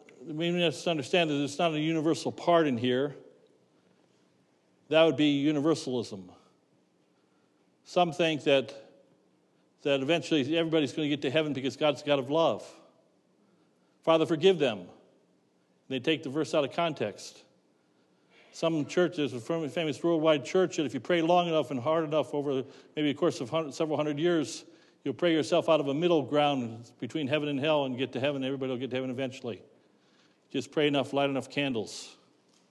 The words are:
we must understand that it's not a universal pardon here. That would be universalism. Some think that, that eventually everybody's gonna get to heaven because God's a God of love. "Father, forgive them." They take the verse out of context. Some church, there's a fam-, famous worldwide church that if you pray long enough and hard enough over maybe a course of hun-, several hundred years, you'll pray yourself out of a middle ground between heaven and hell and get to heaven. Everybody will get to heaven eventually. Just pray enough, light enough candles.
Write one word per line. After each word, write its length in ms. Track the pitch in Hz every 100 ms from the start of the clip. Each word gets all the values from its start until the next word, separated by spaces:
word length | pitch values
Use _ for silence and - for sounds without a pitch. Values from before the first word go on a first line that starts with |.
| - - 143
we 260 | 156 170
must 360 | 175 170 - 180
understand 420 | 160 123 185 165
that 140 | 143
it's 160 | 147 -
not 140 | 175
a 60 | 151
universal 520 | 156 165 156 151 127
pardon 460 | 117 - 170 151 120
here. 380 | 123 123 147 - - _ _ _ _ _ _ _ _ _ _ _ _ _ _ _ -
That 140 | 156
would 140 | 165 135
be 220 | 147 143
universalism. 920 | 143 147 151 151 - 123 104 98 90 - _ _ _ _ _ _ _ _ _ _ _ _ _ _
Some 300 | - 180 175
think 300 | 151 165 151
that, 300 | 151 139 117 - - - _ _ _ _ _ _ _ _
that 200 | 147 139
eventually 560 | 135 170 - 156 127 165
everybody's 360 | 165 160 139
gonna 160 | - 151
get 140 | 143
to 80 | 143
heaven 220 | 151 151
because 220 | 131 131 117
God's 260 | 151 139
a 40 | 147
God 140 | 143
of 100 | 127
love. 360 | 156 156 98 - - - _ _ _ _ _ _ _ _ _ _ _
"Father, 220 | - 165 156
forgive 320 | 160 185 175
them." 300 | 135 104 85 - _ _ _ _ _ _ _ _ -
They 100 | 131
take 240 | 123 151
the 60 | 151
verse 240 | 143 147
out 100 | 160
of 80 | 139
context. 720 | - 170 147 107 - - - - _ _ _ _ _ _ _ _ _ -
Some 320 | - 165 160 135
church, 320 | - 175 -
there's 160 | 139
a 60 | 120
fam-, 280 | 117 165 151
famous 320 | 170 160 131
worldwide 440 | 170 165 160 151 -
church 320 | 185 180 -
that 80 | 139
if 80 |
you 60 | 131
pray 200 | - 175
long 260 | 160 175 175
enough 240 | 160 139
and 80 | 135
hard 260 | 127 160 156
enough 280 | 151 131
over 300 | 147 143 131 131 - - -
maybe 140 | 147
a 40 |
course 280 | - 165 -
of 80 | 120
hun-, 240 | 160 151
several 240 | 131 160 147
hundred 200 | 151 143
years, 460 | 175 165 123 - - - _ _
you'll 100 | 143
pray 200 | 120 175
yourself 360 | 160 151 170 160
out 100 | 156
of 80 | 139
a 60 |
middle 300 | 139 175 165
ground 680 | 123 147 147 139 117 113 120 -
between 280 | 120 160 135
heaven 220 | 151 147
and 100 | 139
hell 260 | 151 151 135
and 120 | 123
get 160 | 131
to 60 | 127
heaven. 240 | 139 139
Everybody 280 | 131 139 131
will 80 | 123
get 100 | 127
to 60 | 127
heaven 160 | 131
eventually. 500 | 123 131 - 123 95 - _ _ _ _ _ _ _ _
Just 200 | 143 -
pray 160 | - 147
enough, 260 | 143 127
light 160 | 139 139
enough 200 | 135 -
candles. 640 | 143 143 117 87 - - - _ _ _ _ _